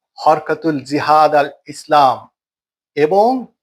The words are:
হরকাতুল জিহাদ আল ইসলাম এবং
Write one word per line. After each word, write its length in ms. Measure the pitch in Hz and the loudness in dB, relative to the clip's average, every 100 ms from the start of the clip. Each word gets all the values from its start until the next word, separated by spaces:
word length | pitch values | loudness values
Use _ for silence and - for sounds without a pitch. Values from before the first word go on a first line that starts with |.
| _ - 151 | _ -4 0
হরকাতুল 540 | 156 - 156 165 147 | 0 -2 -6 -4 -6
জিহাদ 540 | 123 143 147 156 151 | -6 -4 0 2 2
আল 160 | 151 147 - - | 2 -2 -6 -20
ইসলাম 600 | 143 - 151 135 110 117 _ _ _ _ _ _ | -18 -2 2 2 0 -8 _ _ _ _ _ _
এবং 520 | 147 151 190 226 262 233 _ | -2 0 2 2 -2 -8 _